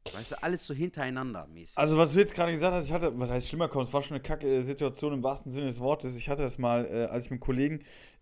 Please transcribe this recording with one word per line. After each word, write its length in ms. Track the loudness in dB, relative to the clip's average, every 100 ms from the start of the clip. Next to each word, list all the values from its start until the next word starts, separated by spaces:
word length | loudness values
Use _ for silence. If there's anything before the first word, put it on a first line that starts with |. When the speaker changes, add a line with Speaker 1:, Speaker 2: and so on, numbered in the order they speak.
| -12
Speaker 1:
Weißt 200 | -10 -8
du, 100 | -6
alles 240 | -2 -4 -4
so 80 |
hintereinander 720 | -4 -4 -4 -4 -4 -6 -6 -10
mäßig. 320 | -16 -8 0
Speaker 2:
Also, 180 | 4 6
was 160 | 6
du 60 | 8
jetzt 160 | 6
gerade 180 | 4 0
gesagt 220 | 2 2
hast, 120 | 2 0
ich 60 |
hatte, 260 | 0 0 0
was 120 | 0
heißt 180 | -2 -2
schlimmer 200 | -2 0
kommen? 160 | 0
Es 80 | 0
war 100 | 0
schon 140 | -2 -4
eine 60 |
kacke, 240 | -4 -2 2
äh, 140 | 2
Situation 500 | 2 0 -2 0 -2
im 100 | 0
wahrsten 300 | 0 -2 -6
Sinne 160 | -4 -4
des 120 | -2
Wortes. 360 | 0 0 -2 -6
Ich 120 | -4
hatte 140 | -2
das 160 | -2 0
mal, 260 | 2 2 0
äh, 180 | -2
als 220 | -2 -2 -6
ich 40 |
mit 80 | -4
einem 80 | 0
Kollegen 340 | 2 2 -2 -10 -20 -20 -14